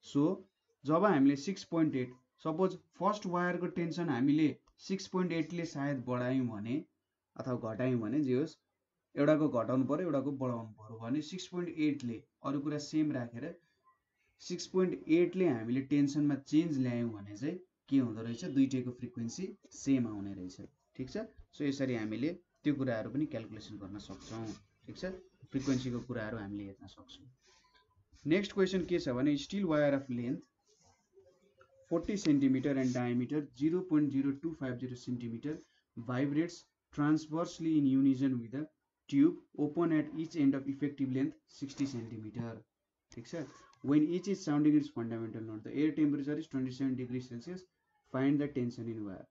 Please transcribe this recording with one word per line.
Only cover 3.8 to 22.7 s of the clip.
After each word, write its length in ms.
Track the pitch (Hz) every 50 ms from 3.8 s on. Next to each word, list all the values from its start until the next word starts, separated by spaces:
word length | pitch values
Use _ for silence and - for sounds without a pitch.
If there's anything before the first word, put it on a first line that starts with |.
| 170 160 156 170 170 -
हामीले 400 | 139 117 127 143 143 156 160 143 - - _ _ _ _ - -
सिक्स 180 | 190 190 - - -
पोइन्ट 180 | 185 185 175 165 165
एटले 260 | 156 151 - 170 170 160
सायद 340 | - 147 139 143 143 131 117 123
बढायौँ 380 | 127 123 123 123 131 135 127 120
भने 280 | 107 101 101 113 123 156 - _ _ _ _ _ _ _ _ _ _
अथवा 200 | - - 135 123 113 110 110 110
घटायौँ 280 | 101 127 131 127 120
भने, 200 | 113 104 120 151
जे 140 | 151 127 123
होस्, 220 | 123 151 160 - _ _ _ _ _ _ _ _ _ _ _ _
एउटाको 320 | - 143 147 156 143 156 147
घटाउनु 360 | 127 120 113 - 123 131 131
पर्यो, 200 | 120 139 156 185
एउटाको 240 | 175 147 139 123 143 143 127 131
बढाउनु 280 | 127 120 117 113 110 107 98 107
पर्यो 160 | 110 117 110
भने 200 | 117 117 127 151 147 -
सिक्स 160 | 190 180 - - -
पोइन्ट 160 | 180 175 160 - 160 151 151
एटले 280 | 135 - 123 120 113 107 - _ _ _ -
अरू 160 | 139 139 147
कुरा 180 | 139 151 147 147 - -
सेम 160 | - 156 156 151 135
राखेर 320 | 127 120 117 - 117 131 165 175 - _ _ _ _ _ _ _ _ _ _ _ _ _ _ _ _ - -
सिक्स 180 | 185 170 - - -
पोइन्ट 160 | 185 185 180 147 - - -
एटले 380 | 156 170 175 160 175 185 185 170
हामीले 320 | 131 117 113 117 120 135 135 - 147
टेन्सनमा 380 | 143 143 139 143 151 147 147 139 135 - - 147
चेन्ज 260 | 156 165 170 151 131
ल्यायौँ 320 | 131 123 120 120 117 117
भने 260 | 110 101 98 101 104
चाहिँ 220 | 104 123 151 180 185 - _ _ _ _ -
के 100 | 139 135
हुँदो 240 | 123 117 107 107 113
रहेछ, 220 | 117 117 113 180
दुइटैको 460 | 170 139 135 135 131 135 127 123 123 123 -
फ्रिक्वेन्सी 460 | 127 120 - - 117 117 - - 185 - - _ _ - -
सेम 340 | - - 139 135 131 120 113
आउने 260 | 107 101 98 98 98
रहेछ, 260 | 95 90 90 - - 98 - _ _ _ _ _
ठिक 140 | - 131 131
छ? 60 | - 202 226 226 - _ - _ _
So 100 | - 147
यसरी 320 | 143 135 139 139 127 123
हामीले 340 | 117 110 107 107 107 123 156 175 - _ _ _ _ _
त्यो 120 | 147